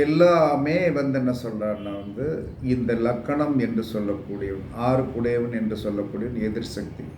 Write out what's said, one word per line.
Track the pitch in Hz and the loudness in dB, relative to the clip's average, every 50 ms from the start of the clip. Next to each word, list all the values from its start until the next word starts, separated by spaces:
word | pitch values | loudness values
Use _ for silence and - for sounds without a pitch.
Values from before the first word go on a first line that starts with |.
| 147 | 6
எல்லாமே | 147 156 160 175 175 175 165 156 147 143 135 139 151 165 180 185 170 143 143 | 4 6 8 8 8 8 8 6 6 4 2 2 2 2 2 2 2 2 2
வந்து | 139 135 131 135 | 0 0 0 2
என்ன | 123 127 123 - - | 2 0 0 -2 -4
சொல்றாருன்னா | 113 107 107 107 107 104 104 101 101 101 101 101 | -6 -4 -4 -2 -2 -4 -4 -6 -8 -8 -8 -8
வந்து | 104 104 117 135 156 160 - - - - - 135 127 127 | -10 -8 -6 -4 -4 -4 -4 -6 -8 -10 -6 -2 0 0
இந்த | 123 113 117 117 113 113 120 | 0 2 0 0 2 2 0
லக்கணம் | - - - 143 143 147 147 147 139 131 113 110 | 0 0 -2 -2 0 0 2 2 2 2 2 2
என்று | - 110 107 - - | 0 -2 -2 -2 -2
சொல்லக்கூடியவன், | 107 101 101 98 98 - 101 101 98 98 98 95 95 95 - 120 117 120 127 | -2 -2 -2 -2 -4 -6 -8 -8 -6 -6 -6 -6 -6 -8 -10 -6 -2 0 2
ஆறுக்குடையவன் | 127 131 - 107 - 117 117 120 120 120 120 120 120 110 | 2 2 2 0 -2 -2 0 0 2 0 0 -2 -2 -2
என்று | 110 107 107 104 104 | -2 -2 -2 -2 -4
சொல்லக்கூடியவன் | 104 104 101 98 - - 104 113 123 120 113 107 110 | -4 -2 -2 -4 -4 -4 -6 -6 -4 -4 -2 -2 -2
எதிர் | 101 92 - - - 107 | -2 -4 -6 -6 -6 -8
சக்தி | 98 82 - - - - - | -8 -8 -10 -10 -12 -12 -12